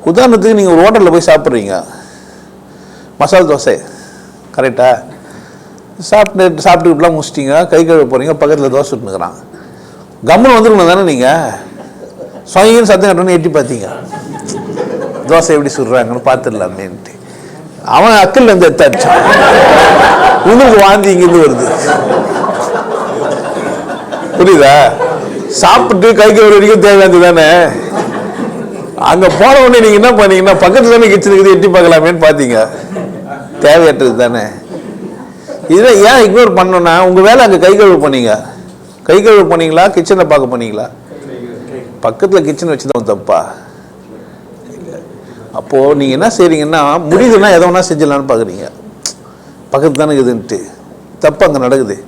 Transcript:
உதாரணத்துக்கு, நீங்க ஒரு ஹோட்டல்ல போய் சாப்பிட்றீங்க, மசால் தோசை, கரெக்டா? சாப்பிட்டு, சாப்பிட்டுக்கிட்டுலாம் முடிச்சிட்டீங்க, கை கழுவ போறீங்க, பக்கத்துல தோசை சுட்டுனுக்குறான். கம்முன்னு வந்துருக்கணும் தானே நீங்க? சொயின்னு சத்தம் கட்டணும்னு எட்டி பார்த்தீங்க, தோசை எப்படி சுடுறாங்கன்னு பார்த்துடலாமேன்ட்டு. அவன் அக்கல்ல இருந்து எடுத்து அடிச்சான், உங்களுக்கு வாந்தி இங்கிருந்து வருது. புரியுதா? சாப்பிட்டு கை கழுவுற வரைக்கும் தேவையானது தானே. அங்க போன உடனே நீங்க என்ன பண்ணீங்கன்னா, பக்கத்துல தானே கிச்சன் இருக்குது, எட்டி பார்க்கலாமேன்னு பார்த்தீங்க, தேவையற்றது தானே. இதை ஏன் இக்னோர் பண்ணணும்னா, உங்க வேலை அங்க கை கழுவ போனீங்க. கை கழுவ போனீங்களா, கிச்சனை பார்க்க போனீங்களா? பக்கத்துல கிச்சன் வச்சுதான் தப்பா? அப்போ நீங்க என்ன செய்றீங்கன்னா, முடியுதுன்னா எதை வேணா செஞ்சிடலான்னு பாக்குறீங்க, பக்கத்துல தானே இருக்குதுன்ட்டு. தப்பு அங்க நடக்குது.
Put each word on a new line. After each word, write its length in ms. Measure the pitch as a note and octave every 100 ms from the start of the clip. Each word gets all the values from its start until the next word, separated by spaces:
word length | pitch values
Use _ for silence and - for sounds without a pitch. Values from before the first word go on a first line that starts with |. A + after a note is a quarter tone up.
| -
உதாரணத்துக்கு, 480 | F3 B3+ A3+ G#3 G#3+
நீங்க 140 | F#3+
ஒரு 80 | E3
ஹோட்டல்ல 280 | G3 A3 F3+
போய் 140 | E3+ E3
சாப்பிட்றீங்க, 460 | D#3 C#3+ A#2+ G2+ F#2 D#2+ - - - - - - - - - - - - -
மசால் 280 | C#3+ F#3+ E3
தோசை, 240 | C#3+ - G2 - - - - - - - -
கரெக்டா? 340 | C3 A#2+ B2+ A2+ - - - - - - - - - - E3+
சாப்பிட்டு, 540 | G#3+ G3+ F#3 F#3 D#3 F#3+
சாப்பிட்டுக்கிட்டுலாம் 500 | F3 E3+ D3 E3+ D#3
முடிச்சிட்டீங்க, 380 | D3 - C3+ D3+ F#3
கை 80 | D3+ D#3+
கழுவ 180 | E3 C3
போறீங்க, 220 | B2+ C#3+ D3+
பக்கத்துல 300 | D3 D3+ C3
தோசை 140 | C3 D#3
சுட்டுனுக்குறான். 460 | A#2+ A2 F#2+ F2 - - - - - - - - - A2+
கம்முன்னு 280 | F3+ C4 A3+
வந்துருக்கணும் 360 | A3 G#3 E3+
தானே 120 | F#3 F#3
நீங்க? 160 | C3+ B2+ D#3+ C3+ F#2+ - - - - - - - - -
சொயின்னு 380 | F#3+ A3 A#3 G#3+
சத்தம் 180 | F#3+ G3+
கட்டணும்னு 260 | F3 F#3 F3
எட்டி 120 | D#3+ D3+
பார்த்தீங்க, 320 | B2+ A#2+ F#2+ - - - - - - - - - - - - - -
தோசை 240 | E3 D#3+ D3+
எப்படி 160 | C#3+ C#3
சுடுறாங்கன்னு 500 | A#2 B2+ A2+ A#2+ B2+
பார்த்துடலாமேன்ட்டு. 840 | B2+ B2+ G#2+ F#2 F#2+ G2 F2 - - - - - - - - - C3
அவன் 240 | G#3+ G#3+
அக்கல்ல 260 | F#3 C4+ A#3
இருந்து 160 | F#3+ E3+
எடுத்து 180 | - D3
அடிச்சான், 360 | - - - - - - - - - - - - - - - F3+
உங்களுக்கு 280 | A#3 C4 G#3+
வாந்தி 260 | G3 G#3 G3
இங்கிருந்து 300 | F3+ F3+ E3+
வருது. 220 | D3+ B2 B2 - - - - - - - - - - A#4 - - - - - - - - - - - - - - - -
புரியுதா? 380 | F#3 E3 C#3 D3 C3 - E3+ - - - - -
சாப்பிட்டு 460 | F3+ A#3+ - G3 A3 G#3+
கை 80 | G#3+
கழுவுற 240 | G#3+ G#3+ G#3
வரைக்கும் 280 | G#3 G#3+ G3+
தேவையானது 340 | G3 F#3+ F3 F3
தானே. 220 | E3+ D#3 F3 D#3+ - - G#3 A3 G#3 G#3+ - - - - - - - -
அங்க 160 | E3+ F#3 D3+
போன 160 | G3+ C4+
உடனே 160 | B3+ B3
நீங்க 140 | A3 G#3
என்ன 100 | A#3+ A3
பண்ணீங்கன்னா, 340 | G3+ F#3+ F#3+ E3+
பக்கத்துல 320 | F3+ A3+ A#3
தானே 140 | A#3 A3
கிச்சன் 220 | G3 G3+
இருக்குது, 220 | F#3+ G3 F3+
எட்டி 120 | G3
பார்க்கலாமேன்னு 460 | F3+ E3+ E3 D#3+ F3 D#3
பார்த்தீங்க, 300 | D3 C3 A2+ A2 - - - - - - - - -
தேவையற்றது 500 | D3 E3 D#3+ C#3 C3 A2+
தானே. 220 | A#2+ A#2 G#2 - - F3+ - - - - - - - - - F3
இதை 140 | B3 G#3 G#3
ஏன் 120 | C4 G#3+
இக்னோர் 300 | G#3 A3+ F#3
பண்ணணும்னா, 360 | F#3 F3+ E3+ E3 F#3
உங்க 120 | F#3 G3
வேலை 120 | B3 A#3
அங்க 120 | F#3
கை 80 | F3+ G3+
கழுவ 180 | G3+ E3
போனீங்க. 280 | D3 C3+ A#2 G#2+ - - - - - - -
கை 100 | F3+ G#3
கழுவ 180 | G#3 E3
போனீங்களா, 320 | E3+ D#3+ D#3+ F#3+ F#3
கிச்சனை 300 | E3 F#3+ D#3+
பார்க்க 200 | D3 B2+
போனீங்களா? 320 | B2 A2+ G#2 B2 - - - C3+ B2 A#2+ A#2+ - C3 - -
பக்கத்துல 360 | A#2 A2+ G3 F#3+ D3+
கிச்சன் 240 | D3 E3+
வச்சுதான் 380 | C3+ C3+ A#2+ A2
தப்பா? 280 | G2 F#2+ E2+ E2 - - - - - - - - - - - - G#3 E3+ - - - - - - C3
அப்போ 180 | - C3+ C#3 D3
நீங்க 140 | C3+ C3
என்ன 100 | A3 A3
செய்றீங்கன்னா, 440 | F3 D#3 D3+ D#3+ C#3+ D#3 D3+
முடியுதுன்னா 380 | F3+ B3 A3 G3+ E3+
எதை 80 | F3+
வேணா 160 | F#3 F3+
செஞ்சிடலான்னு 400 | D3+ D3+ C#3 C3+
பாக்குறீங்க, 340 | A#2 G#2 F#2 E2 - - - - - - - - - -
பக்கத்துல 280 | C3+ D3+ C3+
தானே 120 | D3+ C#3+
இருக்குதுன்ட்டு. 420 | B2 A#2 - G2+ - - - - - -
தப்பு 200 | D3+ D3 F#3
அங்க 140 | C#3+ B2
நடக்குது. 300 | C3+ A2+ G2